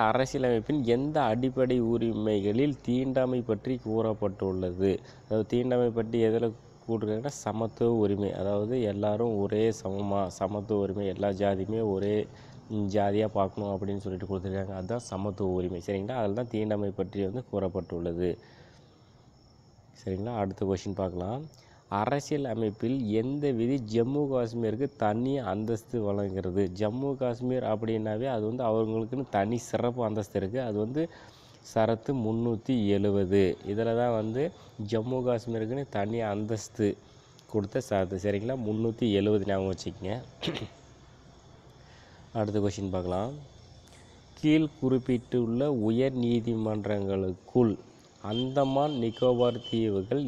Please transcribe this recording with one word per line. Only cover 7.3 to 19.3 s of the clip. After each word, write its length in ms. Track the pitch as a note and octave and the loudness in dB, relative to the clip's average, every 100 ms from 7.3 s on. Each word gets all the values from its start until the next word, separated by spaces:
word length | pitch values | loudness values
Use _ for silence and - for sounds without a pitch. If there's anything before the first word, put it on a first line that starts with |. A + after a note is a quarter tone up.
| - | -6
சமத்துவ 520 | - G#2+ A2+ - A#2 A#2 | -6 -2 -4 2 2 4
உரிமை. 340 | G#2 G2 G2+ | 2 2 0
அதாவது 500 | F2 F#2+ G2+ G#2+ C3 | -2 -2 0 0 0
எல்லாரும் 520 | A2 G2+ G#2 G#2 A#2 G#2 | 0 0 0 0 0 0
ஒரே 240 | G2+ G#2+ A2+ | 0 2 2
சமமா, 500 | G#2+ F#2+ G2 G2+ G2+ F#2 | 0 -6 -4 0 0 -2
சமத்துவ 520 | - F#2+ G#2 G2+ G#2 | -2 -2 -2 0 0
உரிமை, 260 | G2 F#2+ G2+ | 0 0 -2
எல்லா 220 | F#2 G2+ | 0 -2
ஜாதியுமே 500 | F#2+ G2+ F#2+ F#2+ A2 A2 | 2 2 2 0 0 0
ஒரே, 260 | F#2+ G2+ G#2+ - - - - - | 0 2 0 -2 -10 -20 -20 -8
ம், 180 | G#2+ G2+ | -4 0
ஜாதியா 400 | G#2 G2+ G2+ G#2+ | 2 2 2 2
பார்க்கணும் 440 | G#2 F#2+ - G2+ | 2 0 -2 -4
அப்படின்னு 260 | F#2+ G2 G2+ | -2 -4 -4
சொல்லிட்டு 300 | G2 F#2 F#2 | -6 -6 -4
கொடுத்துருக்காங்க. 480 | F#2+ F#2+ F#2+ F#2+ F#2+ | -4 -4 -4 -4 -6
அதுதான் 320 | F#2 A#2 - | -6 -6 -6
சமத்துவ 420 | F#2 G2+ F#2+ G2 | -6 -4 -2 0
உரிமை. 280 | F#2 F2+ F2+ | 0 -2 -4
சரிங்களா? 360 | F2 G2 G2+ B2+ | -4 -4 -2 -2
அதுல 160 | G#2 | 0
தான் 160 | G#2 A#2+ | -2 -2
தீண்டாமை 420 | A2 G#2+ G#2 G2+ | -2 0 0 -2
பற்றி 340 | F#2+ F#2 G2+ F#2+ | -2 -4 -2 -2
வந்து 180 | A#2 B2+ | -4 -4
கூறப்பட்டுள்ளது. 840 | G2+ F#2+ F#2+ E2+ F2 E2+ E2+ F2+ E2 - - - - - - - - - | -2 -2 -2 -4 -4 -4 0 -2 -2 -10 -20 -20 -20 -20 -20 -20 -20 -20